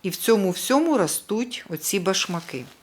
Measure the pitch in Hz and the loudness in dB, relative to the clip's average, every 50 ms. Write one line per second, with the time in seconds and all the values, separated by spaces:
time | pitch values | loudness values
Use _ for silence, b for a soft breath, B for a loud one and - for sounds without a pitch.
0 | - 185 165 - - - 226 214 196 185 180 - - - 262 285 320 339 302 233 | -4 -6 -6 -2 2 4 4 4 4 0 -2 -2 0 2 4 4 4 4 4 2
1 | 175 151 - - - - 208 220 247 247 - - - - 170 151 - - - 196 | 2 2 0 -6 -4 -4 -4 -4 -2 -4 -8 -14 -10 -10 -10 -6 -4 -2 -2 0
2 | 175 190 190 190 - - 175 170 165 - - 127 123 - - _ | 0 0 0 0 -2 -2 -4 -6 -6 -8 -10 -10 -12 -12 -20 _